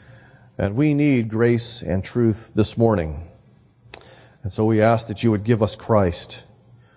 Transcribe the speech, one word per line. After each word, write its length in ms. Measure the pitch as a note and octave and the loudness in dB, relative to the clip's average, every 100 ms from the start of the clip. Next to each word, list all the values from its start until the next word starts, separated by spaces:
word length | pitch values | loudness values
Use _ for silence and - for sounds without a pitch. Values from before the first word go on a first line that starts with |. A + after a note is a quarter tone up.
| - - - - - - | -20 -20 -20 -20 -16 -6
And 160 | G2 A2 | -4 0
we 180 | D3+ | 0
need 360 | C#3+ D3 B2+ A2+ | 2 2 2 0
grace 520 | A2 A#2+ A#2 - - | 0 2 2 -2 -8
and 220 | - F#2 | -4 -4
truth 500 | - A#2+ A2+ G2+ - | -4 0 0 0 -4
this 240 | - G2+ - | -2 -2 2
morning. 500 | A2+ G2 D#2 D2 - - _ _ _ _ _ - - - - _ | 2 2 -2 -8 -14 -20 _ _ _ _ _ -18 -18 -20 -20 _
And 100 | G2 | -10
so 100 | - | -2
we 160 | A2 G#2+ | 2 4
ask 280 | A2 A#2 - | 4 2 -2
that 160 | G2+ | -2
you 80 | A#2 | 0
would 120 | G#2 | 0
give 200 | G#2 A2 | 0 0
us 120 | G#2+ - | 0 -2
Christ, 720 | - G#2+ F#2 - - - - _ _ - _ | 0 2 2 -2 -8 -12 -16 _ _ -20 _